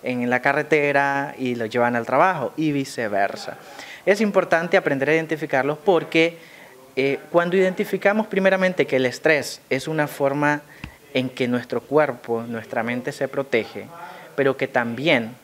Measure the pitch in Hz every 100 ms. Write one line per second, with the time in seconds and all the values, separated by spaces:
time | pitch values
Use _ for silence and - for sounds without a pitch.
0 | - 123 123 127 143 139 147 156 143 139
1 | 139 139 143 - 127 120 110 123 120 120
2 | - 131 185 175 120 - 156 143 135 -
3 | 113 101 98 - - - - - - -
4 | - 202 214 190 175 165 170 190 160 139
5 | 135 160 160 156 151 139 135 156 - 165
6 | 151 165 165 165 - - - - - -
7 | 139 135 - 170 170 190 185 185 202 185
8 | 196 214 214 190 190 190 185 180 139 131
9 | 127 - 156 151 120 - - 131 160 156
10 | 147 - 139 143 147 147 - - - -
11 | - 131 127 - 123 123 123 120 - 147
12 | 143 120 - 117 120 113 110 120 113 123
13 | 131 139 143 - 135 117 104 104 104 -
14 | - - - - 135 127 131 127 117 117
15 | 156 139 113 127